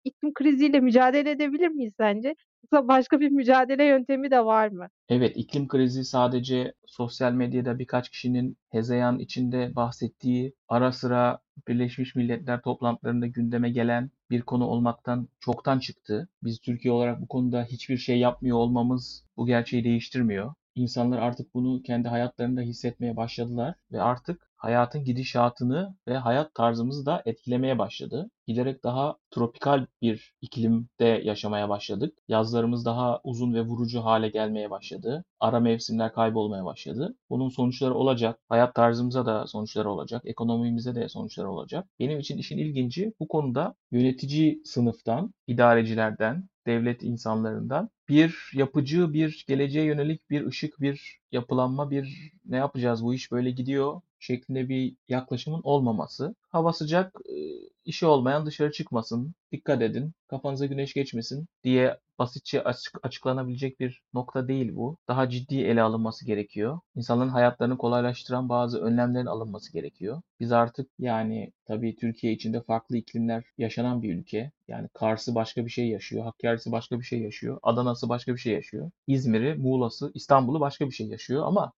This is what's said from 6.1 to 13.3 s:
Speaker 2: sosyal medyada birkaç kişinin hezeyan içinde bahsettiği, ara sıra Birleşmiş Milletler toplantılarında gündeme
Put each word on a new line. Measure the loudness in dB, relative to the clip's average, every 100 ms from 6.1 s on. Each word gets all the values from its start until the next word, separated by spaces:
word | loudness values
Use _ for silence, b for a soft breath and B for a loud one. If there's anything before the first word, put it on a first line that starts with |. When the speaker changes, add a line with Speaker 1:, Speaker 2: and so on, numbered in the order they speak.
| 2 2 2 0 0 -2 -8 _
Speaker 2:
sosyal | -6 -6 0 0
medyada | 2 0 0 -2 -4
birkaç | -2 -2 -2
kişinin | -6 0 0 0 -6 _
hezeyan | -4 0 2 2 0
içinde | -4 -2 -2 0 -2 -2
bahsettiği, | -2 -2 -8 -4 0 0 -2 -8 -2
ara | 2 2
sıra | 0 0 2 2 0 _ -16 -2
Birleşmiş | 0 0 -2 -4 -2
Milletler | 0 -2 -2 -4
toplantılarında | -2 -2 -2 -2 -2 -2
gündeme | -2